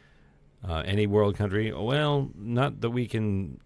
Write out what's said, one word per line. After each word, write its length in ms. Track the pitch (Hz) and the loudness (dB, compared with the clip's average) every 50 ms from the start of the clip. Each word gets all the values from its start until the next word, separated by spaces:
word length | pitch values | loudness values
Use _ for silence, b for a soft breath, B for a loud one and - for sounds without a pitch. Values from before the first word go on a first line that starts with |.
| b b b b b b b b b b _ _ - 90 | b b b b b b b b b b _ _ -8 -4
Uh, 140 | 82 78 76 | -4 -2 -2
any 220 | - 98 104 107 | 0 0 2 2
world 300 | 104 98 107 104 101 95 | 4 4 4 4 4 2
country? 360 | - 104 101 92 107 107 110 | 0 0 0 0 0 0 -2
Well, 580 | - 67 98 113 135 147 151 147 147 143 135 131 - | -2 -4 -2 0 0 0 2 2 2 0 0 -2 -6
not 460 | - 101 113 120 120 135 143 107 101 | -10 -6 -2 0 0 0 0 0 -2
that 100 | 104 117 | -2 -2
we 160 | 120 123 123 | 0 -2 -2
can 540 | 104 - 110 110 107 101 95 95 78 64 - - | -2 -2 0 0 0 0 0 -2 -4 -8 -12 -18